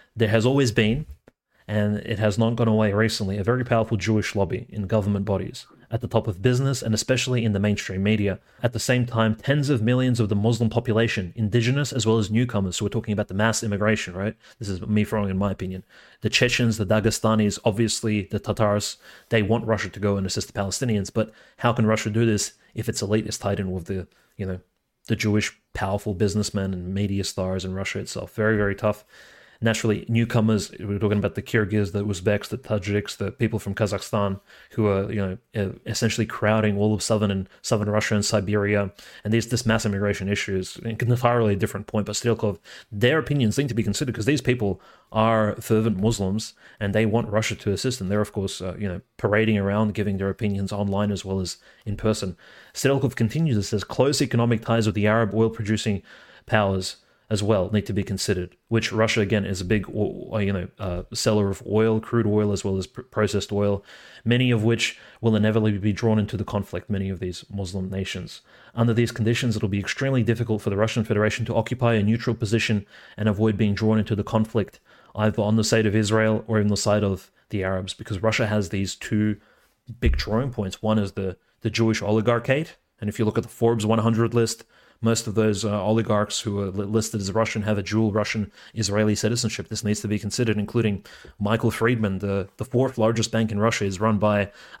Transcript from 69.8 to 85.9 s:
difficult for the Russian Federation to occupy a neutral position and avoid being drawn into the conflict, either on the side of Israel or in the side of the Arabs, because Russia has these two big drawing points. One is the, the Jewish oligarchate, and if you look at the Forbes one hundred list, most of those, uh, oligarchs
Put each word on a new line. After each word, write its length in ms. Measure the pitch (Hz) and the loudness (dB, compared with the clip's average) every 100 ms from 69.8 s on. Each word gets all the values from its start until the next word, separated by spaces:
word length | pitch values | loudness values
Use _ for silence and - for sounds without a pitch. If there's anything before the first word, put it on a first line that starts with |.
| 95 - 135 135 | -2 -4 0 2
difficult 400 | 113 117 120 107 | 2 0 0 -2
for 80 | - | -2
the 80 | 98 | 0
Russian 260 | 110 - | 0 0
Federation 400 | 107 104 107 - | 0 2 2 0
to 100 | 117 | -2
occupy 420 | 113 107 123 120 110 | -2 -2 0 2 4
a 60 | |
neutral 320 | 101 123 - | 4 2 0
position 520 | 113 104 113 - 104 - - - - | -2 0 0 2 0 -2 -14 -16 -2
and 100 | 110 | 0
avoid 300 | 98 110 101 | 2 2 2
being 160 | 107 | 2
drawn 240 | 98 110 110 | 2 2 2
into 180 | 104 101 | 2 -2
the 80 | |
conflict, 560 | 104 113 110 113 95 - _ _ _ | 0 0 0 0 -2 -6 _ _ _
either 280 | - 107 107 | 0 0 2
on 140 | 104 110 | 2 2
the 80 | |
side 200 | 107 113 | 4 4
of 100 | 107 | 4
Israel 500 | 107 104 110 110 107 - | 2 2 4 4 2 0
or 120 | 110 | 2
in 100 | 104 | 2
the 100 | 101 | 2
side 260 | 107 104 | 2 2
of 260 | 101 92 - _ - | 2 -2 -6 _ -8
the 120 | 104 | -4
Arabs, 300 | 95 95 95 | -2 -2 -4
because 300 | - - 95 | -10 -8 -2
Russia 240 | 110 110 110 | 0 0 0
has 240 | 107 95 | 0 0
these 240 | 98 95 | -2 -4
two 420 | - - 107 107 104 _ _ _ _ - 110 | -4 -2 0 2 0 _ _ _ _ -18 -2
big 160 | - - | 0 0
drawing 340 | - 107 135 | 0 -2 -2
points. 300 | 123 98 - | -4 -6 -4
One 180 | 107 110 | 0 0
is 140 | 98 | 0
the, 240 | - 95 87 _ _ | -4 -6 -6 _ _
the 80 | 113 | -4
Jewish 320 | 110 113 107 | 0 2 2
oligarchate, 760 | 101 110 110 117 117 135 165 - _ - | 2 2 2 0 2 -2 -2 -12 _ -10
and 80 | 104 | -6
if 80 | 104 | -2
you 80 | 107 | 0
look 100 | 113 | 0
at 80 | |
the 60 | 113 | -4
Forbes 340 | - 117 117 | 0 2 2
one 140 | 107 113 | 2 2
hundred 340 | 110 113 117 | 2 2 2
list, 320 | 120 113 - - _ _ - | 2 0 -2 -14 _ _ -4
most 280 | 113 113 - | 0 0 0
of 80 | 101 | 0
those, 280 | 110 101 | 2 2
uh, 60 | 107 | -2
oligarchs 680 | 104 98 | -2 0